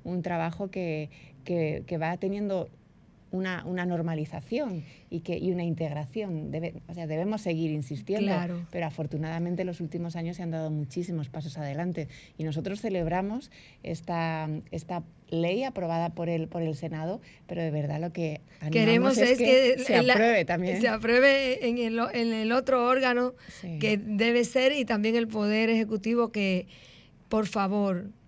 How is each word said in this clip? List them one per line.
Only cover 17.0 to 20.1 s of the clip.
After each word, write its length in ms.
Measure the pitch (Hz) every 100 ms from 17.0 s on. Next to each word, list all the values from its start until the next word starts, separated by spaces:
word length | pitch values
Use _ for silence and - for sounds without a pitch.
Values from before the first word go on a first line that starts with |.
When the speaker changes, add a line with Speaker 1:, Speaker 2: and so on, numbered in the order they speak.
| 160 196 - - -
Speaker 1:
pero 160 | 175
de 80 | 165
verdad 320 | 147 147 151
lo 100 | 175
que 300 | 170 165 156 - -
animamos 100 | 151
Speaker 2:
Queremos 460 | 190 220 233 269 262
Speaker 1:
es 100 | 247
Speaker 2:
es 80 | 254
Speaker 1:
que 380 | 240 254 262 254
Speaker 2:
que 60 |
Speaker 1:
se 180 | 262 240
Speaker 2:
la, 120 | 247